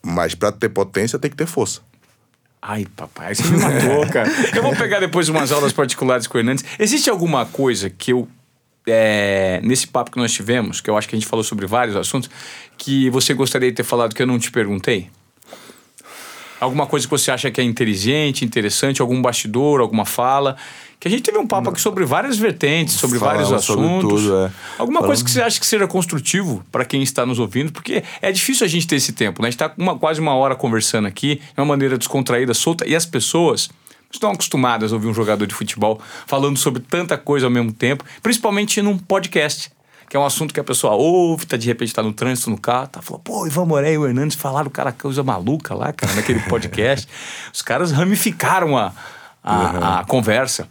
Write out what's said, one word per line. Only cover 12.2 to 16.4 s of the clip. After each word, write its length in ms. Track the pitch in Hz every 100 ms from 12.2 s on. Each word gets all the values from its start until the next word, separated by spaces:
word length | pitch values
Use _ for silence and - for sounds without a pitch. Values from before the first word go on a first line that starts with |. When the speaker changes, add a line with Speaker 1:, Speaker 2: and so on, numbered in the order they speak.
| 123 - - - - -
Speaker 2:
que 320 | - 135 131
você 240 | 127 -
gostaria 360 | 135 131 139 127
de 60 | 120
ter 80 |
falado 300 | 117 120 117 107
que 60 |
eu 60 | 127
não 120 | 123
te 100 | -
perguntei? 600 | 120 101 98 110 107 87 - _ _ - - - - _ - - - - -